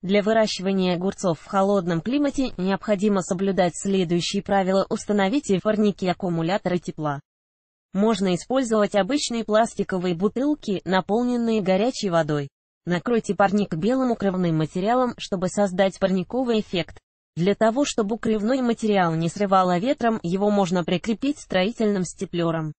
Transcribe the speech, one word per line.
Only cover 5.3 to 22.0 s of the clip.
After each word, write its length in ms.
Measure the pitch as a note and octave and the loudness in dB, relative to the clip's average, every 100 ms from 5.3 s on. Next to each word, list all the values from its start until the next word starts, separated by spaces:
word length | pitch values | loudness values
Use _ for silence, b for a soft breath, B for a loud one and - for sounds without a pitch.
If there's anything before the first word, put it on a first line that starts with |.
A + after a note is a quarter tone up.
| C4+ - F#3+ | 0 0 0
в 20 | |
парнике 500 | G#3+ G#3+ G#3+ - F#3 | 0 2 2 0 -4
аккумуляторы 680 | F3 F#3 E3 E3 G3 F#3 F3+ | -2 -2 -2 -2 -2 -2 -4
тепла. 420 | - - D3+ C#3+ _ _ _ _ _ _ _ | -4 -6 -4 -6 _ _ _ _ _ _ _
Можно 420 | F#3+ G#3+ A3 F#3+ F3 | 0 2 2 0 -2
использовать 600 | - B3+ B3 A3 G#3 G#3 | 0 -2 2 2 2 2
обычные 500 | F#3+ C#4+ - A#3 G#3+ | 0 -2 -2 -6 0
пластиковые 720 | G#3+ A3+ - G3 F#3 F3+ E3+ | 2 2 -2 -4 -2 -2 0
бутылки, 680 | G3+ - C#4+ D4+ - F#3 | -2 0 -2 -2 -4 -4
наполненные 760 | - F#3 - G#3+ B3 A#3+ A#3 A3 | 0 -2 0 0 0 0 0 0
горячей 480 | F#3 F#3+ A3+ - G3+ | 2 2 2 -2 0
водой. 400 | E3+ D3+ D3+ C#3 _ _ _ - | 0 2 -2 -4 _ _ _ -4
Накройте 480 | F3 B3+ A#3 - | -2 0 0 0
парник 420 | F#3 G3 G#3 G3+ D#3+ | 2 2 2 -2 -2
белым 360 | G3 C4 B3+ | 0 0 0
укрывным 460 | A3+ G3 F3+ F3 D#3+ | 0 -2 0 0 0
материалом, 560 | D#3 F#3 G3 B3 B3 - | -2 -2 0 0 0 -4
чтобы 300 | - F#3+ F3+ | -8 -4 -4
создать 520 | - G3+ F3+ G3 - | 0 0 2 0 2
парниковый 600 | G3 F#3+ F3 B3 B3+ A3+ | 0 0 -2 -4 0 -2
эффект. 400 | - F3+ D#3 - _ _ _ - | -2 -4 -6 -10 _ _ _ -2
Для 180 | F3 G3+ | 0 2
того, 300 | A3 A3+ C#4+ | 2 2 -2
чтобы 300 | - G3+ A3+ | -2 -2 -2
укрывной 460 | A3+ A3 G3+ C4+ | -2 -2 0 0
материал 540 | B3 A3+ A3 G3+ F3 D#3+ | 0 0 2 2 2 2
не 140 | E3 | -2
срывало 500 | F#3+ G3+ F#3+ F#3 F3 | -2 2 4 4 2
ветром, 400 | A3+ D4 A#3 A3+ | 0 0 0 0
его 280 | E3+ F#3+ G#3 | -2 0 2
можно 340 | G3+ F#3 F3+ | 2 2 0
прикрепить 560 | E3+ F3+ - A3 C#4 D4 | 0 -2 -2 -2 -2 -4
строительным 640 | - - F#3+ A#3+ G#3+ G3+ | -2 0 0 0 0 0